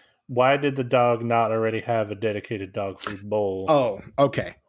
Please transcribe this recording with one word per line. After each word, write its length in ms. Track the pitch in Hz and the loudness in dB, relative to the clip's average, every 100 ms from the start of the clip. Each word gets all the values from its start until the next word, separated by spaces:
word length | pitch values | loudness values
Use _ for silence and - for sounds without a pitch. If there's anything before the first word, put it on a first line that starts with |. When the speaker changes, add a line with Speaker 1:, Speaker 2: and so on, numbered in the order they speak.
| _ _ - | _ _ -6
Speaker 1:
Why 280 | 123 127 143 | 2 4 4
did 180 | 143 | 2
the 80 | 135 | -2
dog 400 | 123 135 120 117 | 0 2 4 2
not 280 | 117 117 110 | 2 2 2
already 260 | 113 110 110 | 0 0 -2
have 280 | - 113 104 | -2 -2 -2
a 60 | 101 | -2
dedicated 560 | 107 104 - 107 95 | -4 -4 -6 -8 -8
dog 260 | 107 98 92 | -6 -6 -8
food 320 | - 101 101 | -10 -12 -4
bowl? 360 | 107 101 95 98 | -2 0 -2 2
Speaker 2:
Oh, 320 | 147 120 98 - - | 2 2 -4 -8 0
okay. 380 | 139 - 87 - | 0 0 -6 -10